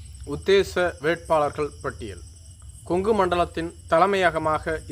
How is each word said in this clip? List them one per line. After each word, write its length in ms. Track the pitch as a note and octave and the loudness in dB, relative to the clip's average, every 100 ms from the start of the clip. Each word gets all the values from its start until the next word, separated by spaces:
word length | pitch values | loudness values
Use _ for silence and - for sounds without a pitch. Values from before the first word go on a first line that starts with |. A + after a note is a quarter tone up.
| - - - | -16 -16 -10
உத்தேச 500 | D3 - G3 F3+ F#3 F3 - | -4 2 4 4 0 -2 0
வேட்பாளர்கள் 640 | D3 E3+ - D#3+ C#3+ C#3 D3 - | -2 -2 0 0 0 -2 -6 -6
பட்டியல். 400 | C#3 A2+ A2 F2 - - - - - - - | -10 -8 -12 -12 -18 -20 -20 -20 -20 -18 -4
கொங்கு 240 | F3 G3 G#3+ | 0 2 2
மண்டலத்தின் 500 | F3+ F3 E3+ E3 E3+ - - | 2 2 0 -2 -8 -10 0
தலைமையகமாக 840 | E3 F#3+ G3 F3 D#3+ D#3 D3+ E3+ D#3+ - | 4 4 4 2 2 0 -2 -2 -6 -4